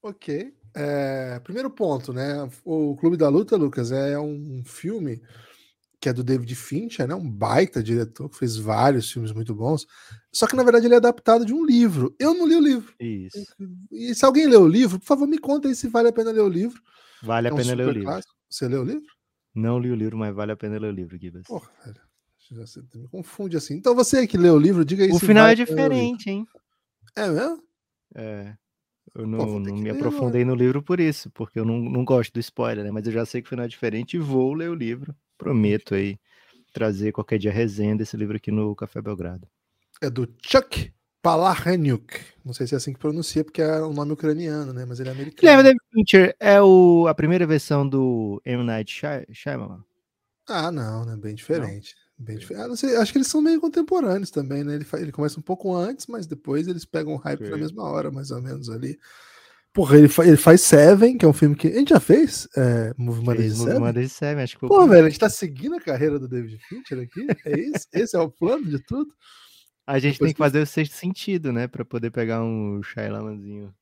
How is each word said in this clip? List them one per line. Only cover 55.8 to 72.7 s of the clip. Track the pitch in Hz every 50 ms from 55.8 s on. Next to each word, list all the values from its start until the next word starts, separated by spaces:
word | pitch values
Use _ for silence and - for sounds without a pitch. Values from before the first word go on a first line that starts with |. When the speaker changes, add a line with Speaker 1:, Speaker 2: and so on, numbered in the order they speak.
| 175 214 269 269 -
Speaker 1:
mas | - 233 226 180
depois | 160 156 139 _ - 139 147 165 180
eles | 180 165 -
pegam | _ - 160 156 151 151
o |
hype | 139 - 147 143 143 107 104
na | -
Speaker 2:
Sim. | 151
Speaker 1:
mesma | 156 156 170 220 208
hora, | 156 143 156 151 147
mais | 139 135 139 135
ou | 131 123
menos, | 127 131 135 139 135 117
ali. | 110 113 127 131 147 _ _ - - - - - _ - _ _ _ _ _ _
Porra, | _ 196 180 131 139
ele | 147 151 143
fa-, | - - 165
ele | 175 156
faz | 147 - 170 165 185
Seven, | - - - 147 147 165 202 196 226 240 254
que | 233 -
é | 156
um |
filme | 147 - 160 147 147
que | - - 160
a |
gente | 180 233 285 285
já | 330 -
fez, | - - 190 269 330 - - - - - -
é, | 139 131 123 120 117 113 110 120 127
Movie | 123 120 117 113 117
Monday | 123 120 110
Speaker 2:
Fez | 113 110 107
Speaker 1:
de | 110
Speaker 2:
Movie | 117 -
Speaker 1:
Seven? | - - 117
Speaker 2:
Monday | 120 113 120
de | 127 135
Seven, | - - - 143 147 147 127
acho | 120 -
que | _
foi | -
o | 127
Speaker 1:
Pô, | 403 392
Speaker 2:
primeiro. | 359 294 202
Speaker 1:
velho, | 170 160
a | 160
gente | 147 -
tá | 220 208
seguindo | - - - 170 143 127 170 277 339
a | 339
carreira | - 170 139 123 147 156 147 143
do | 131 123
David | 127 123 117 110 110 110 _ -
Fincher | 180 240 262 - 139 127
aqui? | 123 120 _ 180 247 294 - - _
É | - 147 147
isso? | 202 277 302 - - _
Speaker 2:
<laughs> | _
Speaker 1:
Esse | 175 226 226 -
é | 180
o | 165 151
plano | _ _ 165 180 254 311 277 165
de | 147 135
tudo? | - _ 226 269 302 294 _ _ _ _ - - - _ _ _ _ _ _ _ _
Speaker 2:
A | - 139 135
gente | 131 143 139
Speaker 1:
Depois | - - 165
Speaker 2:
tem | 151
que | -
Speaker 1:
tem | 151
Speaker 2:
fazer | 143 135 151
o | 151
sexto | 143 - 160 156 147
sentido, | - - - 180 190 - - - 196 175 156 139
né? | 120 117 123 123
Pra | _ - 160
poder | _ - 117 113 117
pegar | 113 123 117 113 113 113
um | 113 113 113 110 107 104